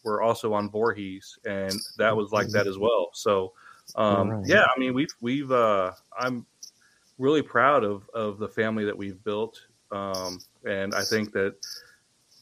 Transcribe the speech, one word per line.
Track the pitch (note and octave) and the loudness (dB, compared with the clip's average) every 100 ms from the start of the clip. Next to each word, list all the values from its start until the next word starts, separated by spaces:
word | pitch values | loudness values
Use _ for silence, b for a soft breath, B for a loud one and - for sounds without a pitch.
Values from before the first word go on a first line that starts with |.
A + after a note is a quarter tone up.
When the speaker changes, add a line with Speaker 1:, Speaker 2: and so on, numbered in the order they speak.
Speaker 1:
were | A2 G#2 | -4 0
also | A2+ A2 A2+ | 2 0 0
on | G#2 G#2 | -2 -2
Voorhees, | G#2+ A2+ G#2+ G2 F#2+ - - A2 | 0 0 -2 -8 -12 -16 -12 -8
and | G2 F#2+ G2+ - - | -4 -4 -6 -8 0
that | A2 A2 | 2 2
was | G#2 | 2
like | G#2+ G2+ | 0 2
that | G#2 G2+ | 2 0
as | F#2+ | 0
well. | G#2+ A2 F2 | 2 2 0
So, | - A2 G2 F#2 b b b b - | -2 2 2 0 b b b b 0
um, | G#2+ G2 G2+ | 2 4 2
Speaker 2:
Right. | A2 G2 | -2 2
Speaker 1:
yeah, | G3 C#3+ B2+ | 4 6 2
I | |
mean, | C3 | 0
we've, | B2+ D#3+ - | 0 -2 -4
we've, | A#2+ C#3 C3+ | -4 -4 0
uh, | B2+ A2+ G2+ F#2 F2+ _ G2 | 2 4 2 0 -6 _ -6
I'm | B2+ B2 - _ - _ _ _ _ - | -4 -4 -10 _ -20 _ _ _ _ -2
really | C3 D3+ | 2 2
proud | - A#2+ C3 C#3+ G#2 | 2 4 4 4 2
of, | G2+ - | -4 -8
of | A#2 G#2+ G2+ | -6 -6 -6
the | G#2 | -8
family | - A2 A2 | -2 -2 0
that | G#2 G2 | -2 -4
we've | G2 F#2 | -10 -8
built. | A2 G#2 A2 - _ _ _ | -6 -4 -4 -8 _ _ _
Um, | G2+ G2 F#2+ F#2 F2+ - _ A#2 | -8 -6 -6 -6 -10 -16 _ -6
and | G2 G2 | -4 -2
I | G2 G2 | -2 0
think | A2 G#2 | -2 0
that | G2+ G2 - B B B B _ _ _ _ | -2 -2 -4 B B B B _ _ _ _